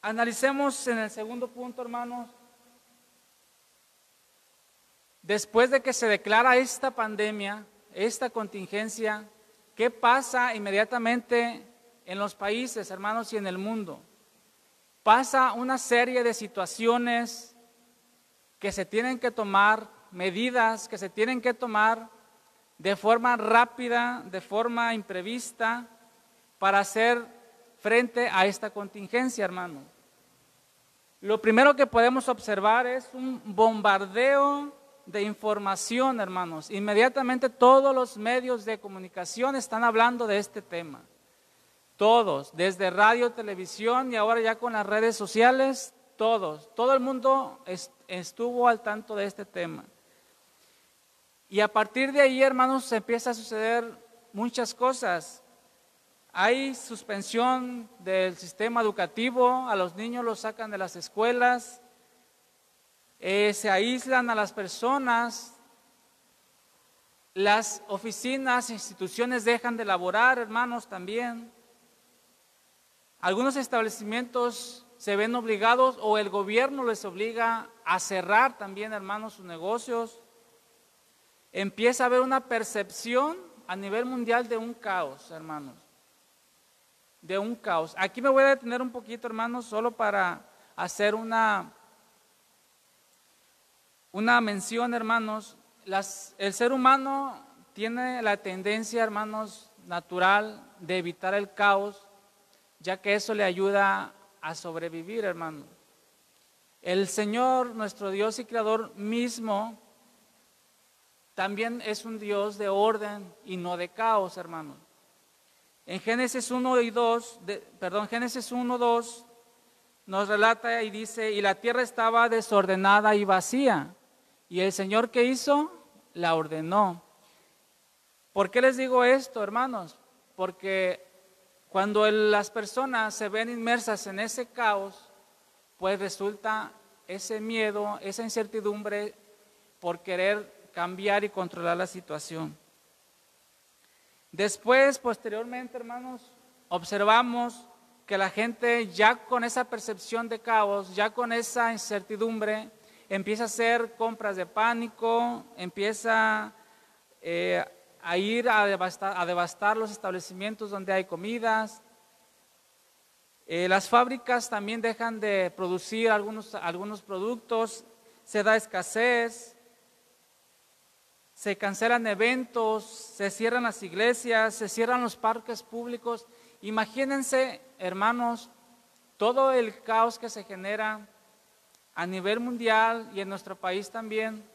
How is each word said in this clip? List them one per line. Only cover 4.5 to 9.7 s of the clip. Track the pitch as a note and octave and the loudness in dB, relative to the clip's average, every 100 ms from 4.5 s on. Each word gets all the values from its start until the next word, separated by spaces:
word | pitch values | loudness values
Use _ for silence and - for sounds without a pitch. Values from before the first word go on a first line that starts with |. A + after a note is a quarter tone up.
| _ _ _ _ _ _ _ | _ _ _ _ _ _ _
Después | E3 G#3 - A3+ B3+ | -2 -2 2 4 6
de | C4+ | 4
que | C4 | 2
se | B3 A#3 | 0 2
declara | G3+ - G#3+ B3 B3 | 2 4 4 6 6
esta | B3+ - B3 | 4 -2 -4
pandemia, | A#3+ A3 G#3 G#3+ G#3+ G3 G#3 G#3 _ _ | -2 -4 -2 -4 -2 -6 -8 -14 _ _
esta | - G#3+ A#3 B3+ | -4 -4 -2 -6
contingencia, | A#3 G#3 G#3 F#3 G3+ A3 G#3+ A3 G#3+ G#3+ _ _ _ _ | -4 -8 -8 -6 -6 -6 -4 -4 -4 -8 _ _ _ _